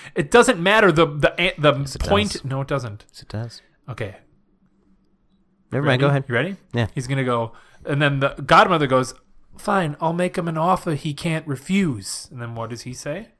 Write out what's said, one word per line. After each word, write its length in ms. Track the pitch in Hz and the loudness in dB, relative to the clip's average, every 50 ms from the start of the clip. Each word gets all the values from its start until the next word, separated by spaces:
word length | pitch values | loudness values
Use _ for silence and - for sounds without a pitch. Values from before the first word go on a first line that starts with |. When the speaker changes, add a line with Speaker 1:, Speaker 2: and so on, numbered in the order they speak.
| - - - | -20 -6 -4
Speaker 1:
It 160 | 185 160 - | -4 0 4
doesn't 300 | - 240 240 254 240 170 | 6 6 6 6 2 2
matter. 300 | 170 196 214 220 214 180 | 2 4 4 4 4 4
The, 160 | 156 170 165 | 4 4 2
the, 280 | 151 147 147 151 160 - - | 2 2 2 0 0 2 0
a-, 160 | 175 185 - - | -2 -2 0 2
the 140 | 147 147 139 139 | 2 2 2 2
Speaker 2:
Yes, 160 | 139 135 - | -2 -6 -6
it 80 | - | -6
Speaker 1:
point. 300 | - - 196 202 214 196 | -2 0 2 2 2 0
Speaker 2:
does. 120 | - - - | -4 -8 -6
Speaker 1:
No, 160 | 127 135 135 | -6 -6 -4
it 60 | 135 - | -4 -4
doesn't. 360 | 147 135 120 113 104 - - _ | -4 -4 -4 -8 -12 -14 -18 _
Speaker 2:
Yes, 100 | _ - | _ -20
it 60 | - - | -14 -10
does. 340 | - 107 117 117 - - - _ _ _ _ - | -10 -8 -8 -10 -12 -18 -20 _ _ _ _ -14
Speaker 1:
Okay. 280 | 120 - 113 98 - - _ _ _ _ _ _ _ _ _ _ _ _ _ _ _ _ _ _ _ _ _ _ _ _ _ _ _ _ _ _ | -10 -8 -8 -10 -10 -14 _ _ _ _ _ _ _ _ _ _ _ _ _ _ _ _ _ _ _ _ _ _ _ _ _ _ _ _ _ _
Speaker 2:
Never 160 | - 135 143 | -4 -2 0
Speaker 1:
Ready? 60 | 143 | 2
Speaker 2:
mind. 80 | 127 127 | 2 2
Go 80 | 139 143 | 4 2
ahead. 160 | 139 139 131 - | 2 2 0 0
Speaker 1:
You 60 | 120 | -2
ready? 220 | 117 147 190 196 - _ _ - | -2 -2 -2 -6 -10 _ _ -2
Speaker 2:
Yeah. 120 | 120 113 - - | -2 -2 -2 -2
Speaker 1:
He's 120 | 147 123 | -6 -6
gonna 180 | 127 139 135 131 | -4 -2 -2 0
go, 280 | 127 120 117 117 113 - - - _ - - - | 0 0 -2 -2 -4 -8 -14 -20 _ -20 -12 -6
and 160 | - 147 143 | -4 -2 0
then 180 | 151 143 139 135 | 2 0 2 2
the 100 | 139 135 - - 143 | 0 -2 -2 -4 2
godmother 420 | - 160 180 220 196 180 151 143 | 6 8 8 8 6 4 2 2
goes, 280 | 123 131 127 127 - - - _ _ - - - - - | 4 2 2 2 0 -6 -14 _ _ -20 -20 -20 -20 -20
"Fine, 400 | - - 208 202 190 170 147 143 - | -8 -4 0 0 0 0 -2 -4 -4
I'll 120 | 165 160 | -4 -2
make 240 | 170 175 180 180 - | 0 0 -2 -2 -2
him 120 | 190 170 170 | -4 -4 -4
an 100 | 160 156 | -2 0
offer 360 | 160 180 - - - 180 151 | 0 0 0 0 -2 -4 -4
he 200 | 143 - 156 143 | -4 -4 -6 -6
can't 320 | - - 170 160 160 156 | -4 -4 -4 -4 -4 -4
refuse." 840 | 147 135 135 - - 190 202 190 156 123 104 98 - - - - - | -6 -8 -6 -4 -2 0 0 2 0 -2 -4 -8 -10 -10 -12 -12 -14
And 120 | 151 120 | -14 -12
then 120 | 120 117 113 | -12 -10 -8
what 140 | 113 113 107 | -8 -8 -8
does 120 | 120 113 | -10 -12
he 100 | - 127 | -12 -14
say? 360 | 123 - - 143 151 190 226 - _ | -14 -10 -10 -8 -8 -8 -10 -14 _